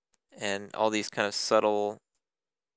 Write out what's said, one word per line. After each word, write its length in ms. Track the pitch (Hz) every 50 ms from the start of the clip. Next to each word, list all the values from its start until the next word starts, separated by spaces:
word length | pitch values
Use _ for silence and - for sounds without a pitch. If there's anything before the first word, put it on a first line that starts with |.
| _ _ _ _ _ _ -
and 380 | 285 110 101 98 98 104 - -
all 160 | - 107 110
these 180 | 107 107 98 -
kind 200 | - - 107 101
of 80 | -
subtle 640 | - - - 110 107 107 107 104 104 104 104 107 - _ _ _ _ _ _ _ _ _ _ _ _ _ _ _